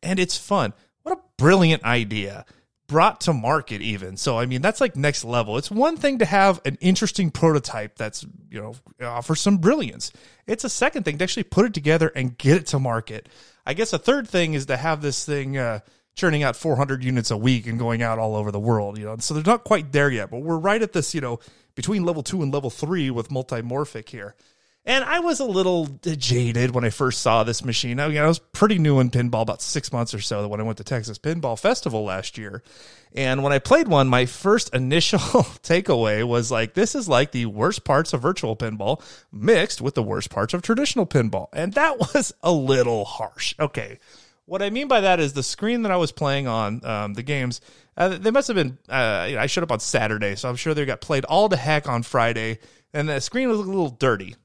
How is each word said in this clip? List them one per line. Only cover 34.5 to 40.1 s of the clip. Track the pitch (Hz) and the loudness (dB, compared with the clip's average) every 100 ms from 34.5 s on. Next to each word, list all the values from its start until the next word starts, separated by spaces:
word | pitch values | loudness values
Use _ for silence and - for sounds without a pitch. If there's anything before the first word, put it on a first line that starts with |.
| 214 - | 2 2
initial | 127 131 156 - 190 | -2 0 2 2 0
<laughs> | - 254 139 - | 2 2 2 -2
takeaway | - - 196 135 110 107 120 | 0 0 4 2 2 2 2
was | 120 113 | 0 0
like, | 120 113 | 0 0
"This | - 214 294 | 0 0 0
is | 208 | 2
like | 127 143 | 2 2
the | 127 117 | 0 -4
worst | 104 131 214 | 0 -2 -2
parts | - 139 160 | 0 0 2
of | 135 | 0
virtual | 131 190 120 110 | -2 -2 -4 -4
pinball | 113 107 101 151 - - _ | -6 -4 -2 -4 -6 -20 _
mixed | 104 113 220 196 - | -6 2 2 2 -2
with | 127 | -4
the | 143 | -2
worst | 107 | -2